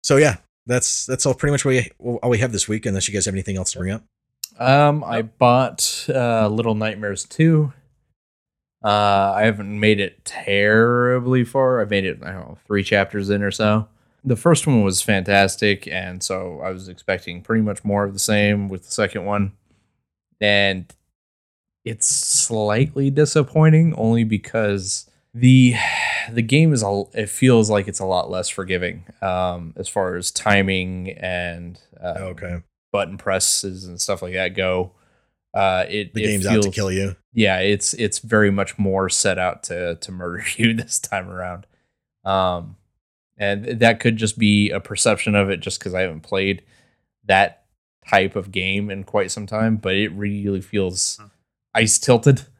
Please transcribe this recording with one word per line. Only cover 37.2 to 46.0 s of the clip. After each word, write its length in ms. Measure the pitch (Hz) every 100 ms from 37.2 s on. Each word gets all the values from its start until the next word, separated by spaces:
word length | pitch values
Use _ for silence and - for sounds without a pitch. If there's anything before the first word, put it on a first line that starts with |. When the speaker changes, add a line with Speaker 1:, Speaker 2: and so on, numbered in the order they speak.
| _
Speaker 2:
Yeah, 260 | 117 101 92
it's, 340 | 95 101 - -
it's 240 | 107 -
very 320 | 117 110 101
much 260 | 98 98 -
more 320 | 98 95 95
set 280 | - 101 90
out 240 | 90 -
to, 320 | - 90 87 82
to 160 | -
murder 320 | 92 90 87 -
<laughs> 40 | -
you 160 | 117 113
this 240 | - -
time 280 | - 101 92
around. 360 | 92 90 90 - _ _ _ _ _
Um, 520 | 95 95 92 87 85 98 _ _ _ _ _ _
and 420 | 101 101 113 117
that 200 | 117 113
could 180 | 120 113
just 200 | 110 -
be 320 | 107 104 104
a 100 | 98
perception 540 | - 101 117 104 -
of 160 | 104 98
it 120 | 90
just 180 | - -
'cause 140 | 95
I 60 | 90